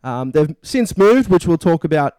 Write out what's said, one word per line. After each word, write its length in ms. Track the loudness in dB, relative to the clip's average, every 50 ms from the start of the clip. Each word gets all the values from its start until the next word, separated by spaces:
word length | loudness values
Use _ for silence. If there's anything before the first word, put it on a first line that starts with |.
Um, 300 | -10 -8 -8 -8 -8 -2
they've 240 | 0 0 -2 -2 -4 _
since 360 | _ -6 -4 -2 -2 -2 0
moved, 320 | 2 4 4 4 4 2 2
which 160 | 2 2 2
we'll 120 | 0 -2
talk 260 | 0 0 0 -2 0 -2
about 320 | -2 -2 0 -2 -2 _